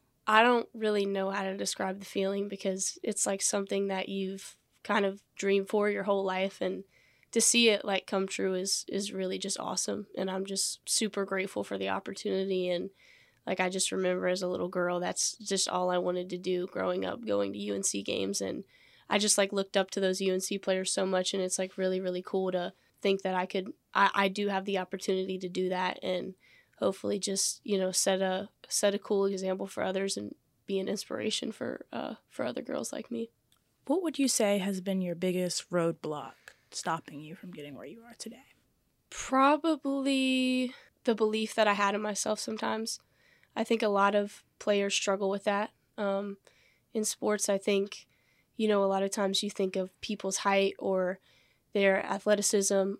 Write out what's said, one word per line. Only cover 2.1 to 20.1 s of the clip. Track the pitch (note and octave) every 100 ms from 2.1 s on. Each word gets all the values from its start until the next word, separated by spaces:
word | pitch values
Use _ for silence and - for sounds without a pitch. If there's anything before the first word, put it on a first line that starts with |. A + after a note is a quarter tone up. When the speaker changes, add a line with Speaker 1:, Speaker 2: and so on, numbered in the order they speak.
| G3 G3 G3+ G3+
Speaker 1:
because | G3 G3 F#3+ - -
it's, | - G#3 -
like, | G3
something | - G3+ G3 G3 G3
that | F#3+ F#3+
you've | G3 F#3+ F#3+ - - _ _
kind | - G#3 G3
of | G3+ _ -
dreamed | G3 G3 G3
for | G#3+ G#3
your | G3+
whole | G3 G3
life, | F#3+ F#3 G3 -
and | F#3 F#3+ - _ _ _ -
to | A#3
see | - A#3+ A#3
it, | G3+
like, | G3+ F#3+ -
come | G3 F#3+
true | - F#3+
is, | F#3 G3 - -
is | G3 G3+
really | F#3+ F#3 F#3+
just | G3 -
awesome, | - F#3 - G#3 G3+ -
and | F#3+
I'm | F#3+ G3
just | G3 - - -
super | - G#3+ G3+ G3
grateful | F#3+ F#3+ G#3
for | G3 G3
the | F#3+
opportunity. | G3 G#3 G3 G3+ F#3+ G3 F#3 F3+
And, | F3 G3 _ - - _ _ -
like, | F#3+
I | F#3
just | F#3 -
remember | F#3+ F#3 F3+ F#3
as | F#3
a | F3+
little | F#3 F3+
girl, | F3+ F3 F3+
that's | F3+ - - -
just | G#3 G3 -
all | F3+ F3+
I | F3+
wanted | F3+ F3+ F3+
to | F3+
do | F#3+ F3+ F#3
growing | G3 F#3 F3+
up, | F#3+ - D#3
going | G2+ G2+
to | G#3
U | G3+
N | G3
C | G3 G3+
games, | G3+ G3 F#3+ G3
and | F#3+ - - _ - - -
I | G3+
just, | G#3 -
like, | G3
looked | G3 G3 G3+
up | F#3
to | G3
those | F#3+